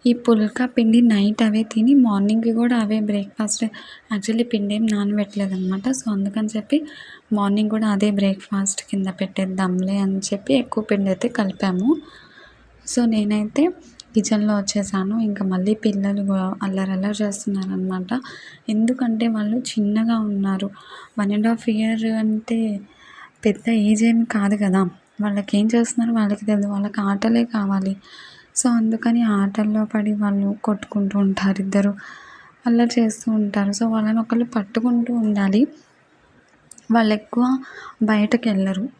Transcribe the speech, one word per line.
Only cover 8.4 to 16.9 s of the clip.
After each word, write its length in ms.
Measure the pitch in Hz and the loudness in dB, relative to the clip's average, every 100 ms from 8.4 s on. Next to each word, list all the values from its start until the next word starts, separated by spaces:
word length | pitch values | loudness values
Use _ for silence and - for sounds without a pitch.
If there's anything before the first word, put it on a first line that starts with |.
| - 202 196 - | -4 -4 -4 -6
కింద 260 | - 202 190 | -6 -4 -4
పెట్టేద్దాంలే 840 | 180 190 190 190 185 185 185 185 196 | -4 -6 -4 -4 -2 0 0 0 0
అని 220 | 196 190 | 0 -2
చెప్పి 340 | 190 202 - | -4 -6 0
ఎక్కువ 280 | 269 - - | 0 0 -6
పిండి 260 | 214 202 196 | -2 0 0
అయితే 180 | 185 247 | 0 -2
కలిపాము. 600 | - 196 - 190 180 214 330 - - - - - _ - _ - | -2 -4 -2 -2 0 2 0 -2 -20 -20 -20 -20 _ -20 _ -6
So, 140 | - 233 | 0 2
నేనైతే 580 | 220 208 214 214 269 330 359 - - - | 2 0 0 -2 2 0 0 -18 -20 -2
కిచెన్లో 440 | 220 208 214 214 | -2 2 0 2
వచ్చేసాను. 600 | 208 196 208 196 196 190 220 | 0 0 -4 -2 -4 -2 0
ఇంకా 220 | 220 202 | -2 -2
మళ్ళీ 300 | 190 185 185 | -2 0 0
పిల్లలు 480 | 214 214 196 196 202 | 0 0 0 -2 -2
గో-, 340 | 196 196 185 - | 0 0 -2 -4
అల్లరి 300 | 196 190 190 | -4 -2 -2